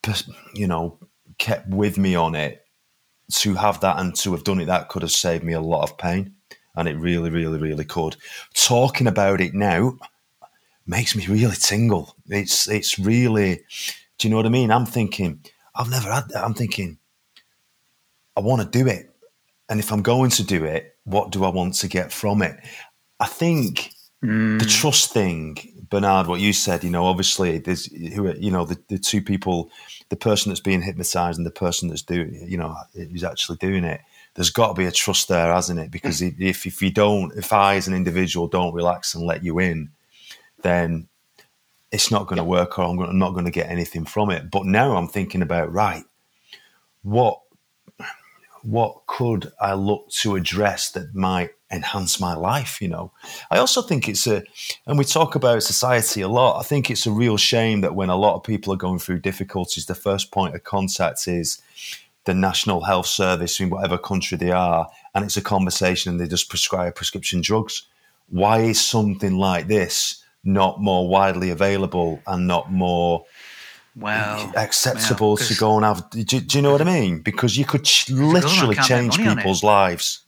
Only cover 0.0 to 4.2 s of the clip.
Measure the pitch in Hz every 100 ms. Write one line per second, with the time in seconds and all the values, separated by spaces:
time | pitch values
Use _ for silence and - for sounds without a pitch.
0 | - 98 - - - 101 98 82 85 -
1 | - _ _ - - 104 95 95 104 92
2 | 95 87 82 78 73 - _ _ _ _
3 | _ _ _ - 107 92 104 90 95 80
4 | 92 -